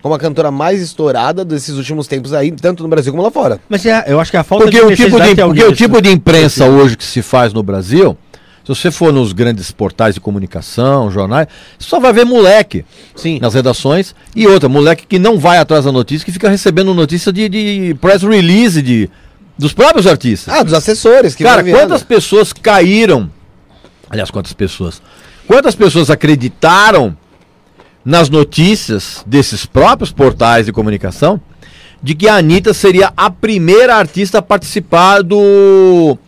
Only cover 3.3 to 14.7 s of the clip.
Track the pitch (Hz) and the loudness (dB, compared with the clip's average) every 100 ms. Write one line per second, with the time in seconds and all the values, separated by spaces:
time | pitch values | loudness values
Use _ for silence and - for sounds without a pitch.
3.3 | 302 202 104 _ 202 214 226 139 143 165 | -2 -4 -4 _ -4 -2 -2 0 -2 -2
4.3 | 185 156 196 214 233 220 190 220 233 214 | -4 -2 2 2 4 4 4 2 4 4
5.3 | 202 180 156 226 135 233 226 196 180 - | 4 2 4 2 4 2 2 2 2 2
6.3 | 160 156 131 131 139 135 113 - 123 - | 2 2 2 4 4 4 0 -8 -8 -2
7.3 | 127 120 107 101 98 92 147 180 - _ | 0 0 -2 -6 -6 -2 0 0 -2 _
8.3 | - _ _ - 131 180 151 165 139 117 | -20 _ _ -12 -6 -6 0 0 2 -2
9.3 | 92 120 110 87 - 98 - 110 98 107 | -2 -2 -4 -10 -8 -8 -2 -2 -2 -8
10.3 | 101 95 87 - - 127 139 107 95 95 | -8 -10 -12 -12 -4 -2 -2 -2 -4 -4
11.3 | 131 151 - - _ - 349 254 220 240 | -4 -4 -10 -20 _ -6 -2 2 2 2
12.3 | 247 190 214 208 92 - - - - 160 | 2 4 4 2 -8 -12 -20 -20 -12 -8
13.3 | 151 120 117 127 120 139 165 190 _ _ | -4 -2 -2 -2 -2 -2 -2 -4 _ _
14.3 | 220 214 196 135 | 0 2 4 2